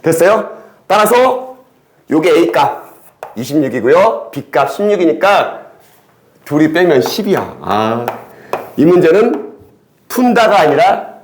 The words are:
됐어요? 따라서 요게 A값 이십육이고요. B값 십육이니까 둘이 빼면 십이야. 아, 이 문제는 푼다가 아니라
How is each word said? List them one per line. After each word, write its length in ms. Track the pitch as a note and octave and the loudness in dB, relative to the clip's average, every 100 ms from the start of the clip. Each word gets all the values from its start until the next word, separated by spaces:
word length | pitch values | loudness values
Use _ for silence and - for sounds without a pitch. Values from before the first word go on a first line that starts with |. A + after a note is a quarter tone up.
됐어요? 480 | D3+ D#3+ F3 G#3+ - - - _ _ | -2 2 2 2 -4 -16 -20 _ _
따라서 680 | G3+ G#3+ B3 B3+ - - - _ _ _ _ _ | 0 2 2 2 -2 -10 -20 _ _ _ _ _
요게 200 | D3 F3+ | 0 2
A값 520 | D3+ - D#3+ C#3+ - - - _ _ - G#2 | 2 2 0 -2 -4 -16 -20 _ _ -16 -12
이십육이고요. 920 | A#2+ D3+ C3+ A#2 A#2+ E3 G#3 - - | -4 -2 -2 -2 2 2 2 -2 -10
B값 400 | C#3+ - D3 C3+ | -14 -6 -2 -2
십육이니까 880 | - G#3 G3+ E3+ D#3 F#3+ F#3+ B2 - - _ _ _ _ _ _ _ | -2 -2 0 0 0 0 0 -2 -8 -20 _ _ _ _ _ _ _
둘이 300 | - D3 D#3 | -6 0 2
빼면 280 | D#3+ F3+ C3+ | 2 2 2
십이야. 560 | A2+ - G3+ D#3 F#2 - | 0 -4 -2 -4 -4 -12
아, 440 | - G#2 A2 A#2 - - - - - - - - | -6 -2 -2 -4 -6 -10 -18 -20 -10 -10 -8 0
이 80 | D#3 | 4
문제는 680 | F3+ E3+ F#3 A#3+ D4 - - - _ _ _ _ | 4 4 4 2 -2 -10 -20 -20 _ _ _ _
푼다가 500 | - B3 A3+ A3 G3+ | -2 0 2 2 4
아니라 540 | D#3+ C#3 F3+ - - - | 2 2 2 0 -6 -20